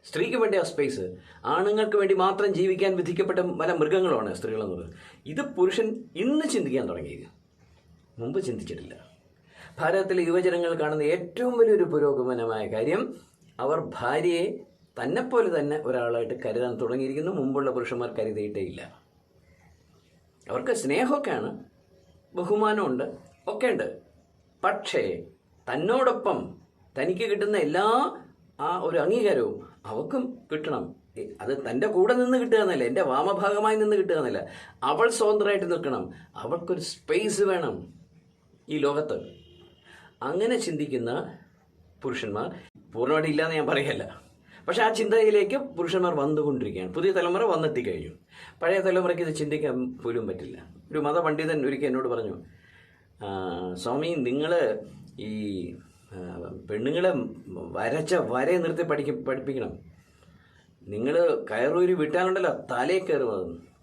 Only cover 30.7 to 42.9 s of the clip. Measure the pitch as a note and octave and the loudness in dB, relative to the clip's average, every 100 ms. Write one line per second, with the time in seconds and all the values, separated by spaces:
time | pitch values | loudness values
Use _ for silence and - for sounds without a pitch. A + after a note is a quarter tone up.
30.7 | B2+ G#2 - _ - - - G#2 C3+ B2 | -6 -6 -14 _ -14 -12 -8 -6 -4 -4
31.7 | A#2+ G#3+ F3+ G#3 B3 B3 B3+ A#3+ A3 G3 | 0 2 4 6 6 4 2 4 4 4
32.7 | D#3 A#2+ D#3 E3+ C3 F3 G3 G3+ G#3 G#3+ | 2 0 2 2 2 2 2 2 2 2
33.7 | A3 G#3+ G#3 F3+ D#3+ B2+ G2 - - - | 2 4 4 2 2 0 -4 -8 -14 -20
34.7 | - C3 D#3 A#3 A#3 G#3+ G#3+ G3+ G3 F3+ | -6 -2 2 2 4 2 4 2 0 0
35.7 | E3 C#3+ A#2 F2+ - - - A#2 E3+ F3 | -2 -2 -4 -6 -12 -18 -12 -6 -6 -2
36.7 | F3 - - - E3 G#3+ F#3 G3 F3+ C#3+ | -4 -4 -10 0 0 2 2 2 2 -2
37.7 | F#2 F2+ - - - _ _ _ _ - | -6 -12 -20 -20 -20 _ _ _ _ -6
38.7 | D3+ C#3+ C#3+ D3+ E2+ - - - - - | 0 2 0 -2 -6 -8 -18 -20 -20 -20
39.7 | _ - - - _ B2+ F3 A3+ B3 - | _ -20 -20 -20 _ -4 0 0 0 -2
40.7 | D#3 D3 B2+ A#2 C#3 - - - _ _ | -4 -2 -2 -2 -4 -6 -12 -20 _ _
41.7 | _ _ _ C3+ - A2 G#2 D3 F3+ - | _ _ _ -6 -6 -6 -6 -6 -10 -20
42.7 | - - | -20 -14